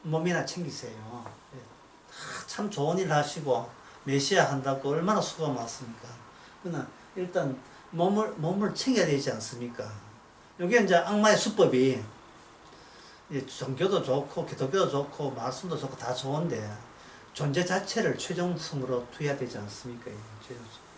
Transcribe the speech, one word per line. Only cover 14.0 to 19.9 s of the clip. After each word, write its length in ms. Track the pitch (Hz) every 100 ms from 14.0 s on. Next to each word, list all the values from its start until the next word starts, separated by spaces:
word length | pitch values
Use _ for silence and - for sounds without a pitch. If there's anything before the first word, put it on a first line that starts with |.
좋고 420 | - 131 139 - 151
기독교도 440 | - 135 190 165
좋고 420 | 139 143 - 143
말씀도 460 | 123 127 123 185 156
좋고 200 | 131 -
다 160 | 120
좋은데 580 | 123 135 151 170 113 107 104 - - - - -
존재 320 | - 147 139 180
자체를 520 | 185 190 233 175 127
최종성으로 920 | - 175 180 165 - 143 123 123 120
두어야 240 | - 147 139
되지 200 | 120 120
않습니까? 540 | 104 - 127